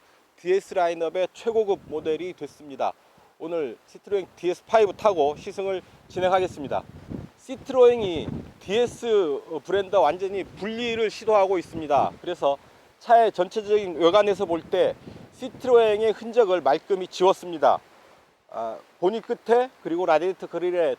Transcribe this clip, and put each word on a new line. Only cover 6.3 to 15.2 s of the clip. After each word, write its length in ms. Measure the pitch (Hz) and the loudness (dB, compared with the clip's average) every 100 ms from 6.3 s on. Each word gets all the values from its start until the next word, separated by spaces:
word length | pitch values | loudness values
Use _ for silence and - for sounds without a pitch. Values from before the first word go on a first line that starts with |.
| 190 180 - 131 98 - - - - - _ | 2 0 -6 -6 -6 -8 -16 -14 -14 -14 _
시트로엥이 880 | - 269 - 254 240 240 196 156 113 - - - | -14 -14 -2 4 6 4 -2 -6 -8 -10 -14 -16
디에스 800 | - 214 233 - 233 214 160 135 - 156 | -4 -2 -2 -4 0 2 2 -2 -6 -12
브랜드와 360 | - 196 190 196 | -4 -4 0 2
완전히 420 | 151 180 190 196 | 2 0 -6 -6
분리를 680 | 156 143 202 226 240 226 214 | -10 -10 -10 -6 -6 -4 -4
시도하고 480 | - 214 214 190 185 | -4 0 2 2 0
있습니다. 540 | - 165 151 135 95 87 | -6 -10 -2 0 0 -4
그래서 360 | 170 170 143 139 _ _ _ _ | -10 -4 -2 -2 _ _ _ _
차의 320 | - 233 220 | 4 6 6
전체적인 640 | - 185 226 202 214 190 151 | 2 -2 -4 0 0 0 2
외관에서 480 | 170 208 208 185 185 | 4 6 4 0 -2
볼 160 | 165 | -4
때 320 | - 185 139 - - - | -2 0 0 -2 -12 -20